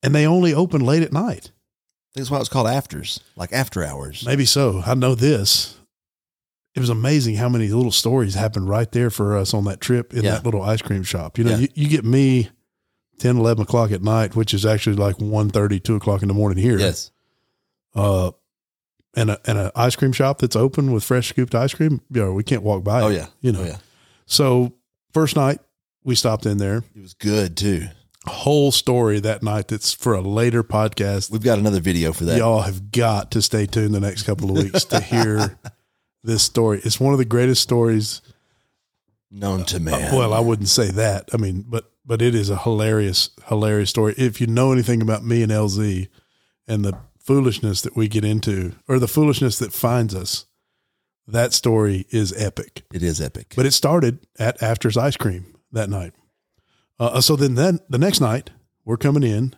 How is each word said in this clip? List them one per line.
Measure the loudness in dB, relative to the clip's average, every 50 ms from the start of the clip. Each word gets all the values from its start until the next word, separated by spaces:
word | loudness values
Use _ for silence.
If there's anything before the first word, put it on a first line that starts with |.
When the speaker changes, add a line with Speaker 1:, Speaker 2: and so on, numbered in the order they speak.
| 0
Speaker 1:
And | 2 2
they | 4 4
only | 4 4 4 4 4 4
open | 2 2 2 2 0 2
late | 4 4 2 2
at | 0 0
night. | -2 -2 -2 -6 -8 -12 -20 _ _ _ _ _ _ _ _ _ _ _ _ _
Speaker 2:
That's | -10 -6 -4
why | -2 -2
it's | -2 -2
called | 0 0 0
Afters, | 2 0 -2 -4 -6 -12 -12 -10 -10 -10 -10 _ _ _
like | -12 -10 -4 -2
after | -2 -2 -2 -4 -6 -6
hours. | -6 -6 -10 -12 -12 -12 -10 -4
Speaker 1:
Maybe | -2 0 2 2
so. | 2 2 2 2 2 0 -2 -2
I | -2 0
know | 2 2 2 2
this. | 2 2 2 2 2 2 0 0 0 -2 -6 -12 -20 _ _ _ _ _ _ _ _ _ _ _ _ _ _ _ _ _ _ _
It | -4
was | -2 0
amazing | 0 0 0 2 2 2 2 0 0
how | 0 0 0
many | 2 0 0 0
little | 0 0 0 2 0
stories | 0 0 2 2 2 0 0 0
happened | -2 -2 -2 -2 -2 -2 0
right | 0 0 -2 0 0
there | 0 0 0
for | 0 -2 -2 0 0
us | 0 0 0 -2
on | -2 -2
that | -2 -4 -6
trip | -2 0 0 0 0 _ -4
in | 0 0
Speaker 2:
Yeah. | 0 0
Speaker 1:
that | 0 -2
little | -2 -2 -2 0
ice | 0 -2 -2 -2
cream | -4 -4 -4 -4
shop. | -4 -6 -6 -8 -6 -4 0
You | 0
know, | 2 2
Speaker 2:
Yeah. | 2
Speaker 1:
you, | 0 -2 _
you | -2 0 2
get | 2 0 2
me | 2 4 4 4 4 4 2 0 -2 _ _ _ _ _ _ _ _ _ _ _ _ _ _
ten, | 0 2 2
eleven | 4 4 4 2 2 0
o'clock | 0 2 2 2 2 0
at | -2 0
night, | 0 2 2 0 0 0
which | -2 -2 0 0
is | 0 2
actually, | 2 0 2 0 0 0
like, | 2 0 0 0 -2
one | -4 -2 0 0 0 2
thirty, | 2 2 2 2 0 -2
two | 0 0 -2
o'clock | 0 0 0 0 0 0
in | 0
the | 0
morning | 2 2 0 0 2 2
here. | 2 2 2
Speaker 2:
Yes. | 2 0 0 -4 -10 -14 _ _ _ _ _ _ _ _ _ _ _ _ _ _ _ _ _
Speaker 1:
Uh, | 0 0 2 2 2 0 -2 -4 _ _ _ _ _ _ _ _ _ _ _ _ _ _ _ _
and | 0 0 0
a, | 0 -2 _
and | -2 -2 -2
a | -2 -4 0
ice | 0 0 2 2
cream | 2 0 0 2
shop | 2 2 0 2 0
that's | -2 0 2
open | 2 2 2 2 0 0 2 0
with | 0 0
fresh | 0 0 0 0 -2
scooped | -2 -2 -2 0 0
ice | 0 0 0 -2
cream, | 0 0 0 0 -2 _ _
you | -2 -2 0
know, | 0 -2
we | -2 -2
can't | -2 -2 -2 0
walk | 0 -2 0 0
by | 0 0 2 2
Speaker 2:
Oh, | 2
Speaker 1:
it, | 0
Speaker 2:
yeah. | -2 -4 -10 _ _
Speaker 1:
you | -2 -2 -2
know. | -2 -4
Speaker 2:
Oh, |
yeah. | -6 -8 -12 -18 _ _ _ _ _ _ _ _
Speaker 1:
So | -4 0 0 2 2 2 2 0 -2 -4 _ _ _ _ _ _ _ _
first | 0 0 2 2
night | 2 2 0 0 -2 _ _ _ _ _ _ _ _ _
we | -2 -2
stopped | 0 0 0 -2 0 -2
in | -2 -2 0
there. | -2 -2 -2 -4 -6 _ _
Speaker 2:
It | -20 -20
was | -20 -20
good, | _ -4 -2 0 0 0 -2 -4
too. | -2 0 0 0 0 -2 -8 -14 _ _ _ _ _ _
Speaker 1:
Whole | -14 -12 -2 0 2 4 4 4 4
story | 2 0 0 2 2 2 2 2 2 0
that | 0 -2 -2 -2 -2
night | -2 -2 -2 -2 -4
that's | -6 -6 -4 -6 -8
for | -4 -2 0 0
a | 0
later | 0 -2 0 0 0 2 2 0 -2
podcast. | 0 0 0 0 0 -2 -2 -4 -2 -2 -4 -4 -4
Speaker 2:
We've | -6 -2 0
got | 2 2 4
another | 2 2 2 2
video | 0 0 0 0 0 0 -2
for | -2 -2
that. | 0 2 2
Speaker 1:
Y'all | 2 4 2 2
have | 0 -2 -6 -8 -10 -4 -2
got | 0 2 2 2 0 -2 -2 -2
to | -2 0
stay | 0 0 -2 -2
tuned | 0 0 0 0 0 0
the | 0
next | -2 -2 -4 -6 -4
couple | -4 -4 -2 -2 -2
of | 0 0 0
weeks | 0 0 -2 -2
to | 0 -2 -2
hear | -2 0 0 0 2 2 2 0 0 -2 -4 -10 _ -20 _ _ _ _
Speaker 2:
<laughs> | _ _ _ _ _ _ _
Speaker 1:
this | -4 0 0 0
story. | 0 2 2 2 2 0 0 -2
It's | -4 -2 0
one | 2 2 4
of | 2
the | 2
greatest | 2 2 2 2 2 2 0 0
stories | 0 2 2 2 2 2 0 -2 -4 -8 -12 _ _ -20 _ _ _ _ _ _ _ _ _ _ _ _ _ _ _ _ _ _ _
Speaker 2:
known | -14 -8 -6 -4 -4 -4 -4
to | -4 -4
Speaker 1:
uh, | -4
Speaker 2:
man. | -4 -4 -4 -4 -2 0 0
Speaker 1:
well, | 0 2 2 2
I | 2
wouldn't | 2 2 0 0 0 0
say | 2 2 2 0
that. | 0 0 0 0 0 -2 -6 -4 -4
I |
mean, | -2 -2 -2 -4 -6 -8
but, | -6 -8 -8 -8 _ _ _ _
but | -4 -2 0 2
it | 2 2
is | 2 0 -2
a | -4 -2
hilarious, | -2 -2 0 0 0 2 2 2 0 0 0 -2 -2 -2 _ -18 -6
hilarious | -4 -2 0 2 2 2 2 0 0
story. | 0 0 0 0 2
If | 0 0 0 0 0
you | -2
know | 0 2 2 4 4 4
anything | 2 2 2 0 0 2
about | 0 -2 -2 -2
me | -2 0 0 2
and | 2 2
L | 0 0 0
Z | 0 -2 -2 -2 -2 -4 -6 -8 _ _ _ _ _ _ _ _ _ _ _
and | -4 -4 -2 -2
the | -2 -4 -6 -12 -20 _ _
foolishness | _ 2 2 4 4 2 0 0 -2 -2 -2 -2 -4
that | -6 -2
we | -2 -2 0
get | 0 0 0
into, | 0 0 0 0 -2 -2 -2 -4 -6 -8 _ _ 0
or | 0 2
the | 2 2
foolishness | 2 2 2 2 2 2 0 -2 0 -2
that | -6 -6 -6
finds | -2 -2 0 2 2 0 0 -2
us, | -6 -6 -6 -8 -8 -10 _ _ _ _ _ _ _ _ _ _ _ _ _ _ _ _
that | -6 -2 0 0 0 0
story | 0 2 2 2 4 2 2 0 -2 -4 _
is | -2 -2 -2 -2 -2
epic. | -4 -6 -6 -4 -6 -12 -12 _ -20 -20 _ -8
Speaker 2:
It | -4 -2
is | -2 -2 -2
epic. | -6 -8 -8 -12 -18 _ -4
Speaker 1:
But | -2 0
it | 2 2
started | 2 2 2 2 4 4 2 0 -2 _ _ _ -4
at | -2 -2 -2 -2 -2
After's | -2 -2 0 0 0 0
Ice | 2 0 0 -2
Cream | -2 -4 -4 -4 -4 -12 -16 -20 _ _ _ -6
that | -6 -4 -4
night. | -4 -6 -6 -10 _ _ _ _ _ _ _ _ _ _ _ _ _ _ _ _ _ _
Uh, | -2 0 0 0
so | 2 2 2
then, | 2 2 0 2
then | 2 2 2 0 -2 _ _
the | -2 0
next | 0 2 2 0
night, | 0 0 0 -4 -6 -10 -20 _ _ _ _ _ _
we're | -6 -6
coming | -2 0 0 2 2 2
in | 0 0 0 -2 -4 -6